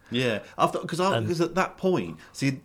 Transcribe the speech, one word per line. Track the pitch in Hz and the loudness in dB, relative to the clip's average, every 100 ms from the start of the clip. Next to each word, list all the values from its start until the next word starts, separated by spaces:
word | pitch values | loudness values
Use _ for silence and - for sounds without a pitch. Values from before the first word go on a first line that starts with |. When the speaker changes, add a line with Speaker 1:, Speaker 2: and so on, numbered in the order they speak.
| - | -6
Speaker 1:
Yeah, | 120 127 101 - - | -2 0 -2 -6 0
after, | 147 - | 0 0
'cause | 160 165 | -4 0
I, | 190 117 | 2 2
Speaker 2:
And | 113 | 0
Speaker 1:
'cause | 170 | 0
at | 175 185 | 0 0
that | - - | -2 0
point, | 190 180 85 - - | 0 2 0 -8 -16
see, | - 135 135 | -2 -2 -2